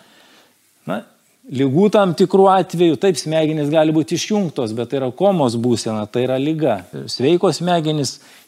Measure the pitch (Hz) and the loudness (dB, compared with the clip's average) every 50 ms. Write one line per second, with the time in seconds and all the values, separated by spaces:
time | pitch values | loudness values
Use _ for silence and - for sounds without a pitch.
0 | _ _ _ _ _ _ _ _ _ _ _ _ _ _ _ _ _ - 92 - | _ _ _ _ _ _ _ _ _ _ _ _ _ _ _ _ _ -8 -8 -8
1 | - - _ _ _ _ _ _ _ 269 160 120 135 135 127 160 202 208 - 214 | -8 -14 _ _ _ _ _ _ _ -12 -4 -2 -2 0 2 2 2 4 4 4
2 | 196 185 156 - 196 - - 190 190 196 185 190 180 - - 170 175 170 151 - | 2 2 2 0 0 2 4 4 6 6 4 4 2 -2 0 0 2 2 2 2
3 | - 196 180 - - 156 156 160 160 156 156 156 147 143 156 160 156 156 160 160 | 0 0 0 0 -4 -2 -2 0 0 0 -2 -2 -2 0 2 2 2 2 2 0
4 | 147 - 175 156 - - 214 208 202 156 - - 127 107 110 117 117 113 - 139 | 0 -2 -4 -6 -4 -2 -2 -2 -2 -2 -4 -4 -6 -4 -4 -6 -6 -4 -4 -4
5 | 135 127 120 - 180 202 196 170 143 120 113 117 117 123 120 110 - 117 110 107 | -4 -4 -4 0 0 2 2 2 2 0 0 0 0 0 0 0 -2 -4 -4 -4
6 | 107 104 - 123 123 123 131 131 139 151 160 156 151 139 107 95 90 - - - | -6 -4 -4 -4 -2 -2 -2 -2 -2 -2 -2 -2 0 -2 -2 -2 -6 -12 -16 -14
7 | 67 123 - - 120 143 175 175 202 185 151 - 170 175 175 170 156 156 156 151 | -12 -10 -6 -2 0 2 2 2 2 0 0 0 -2 -2 0 0 0 -2 -2 -2
8 | 139 123 - - - - - - _ | -4 -4 -6 -12 -20 -20 -20 -20 _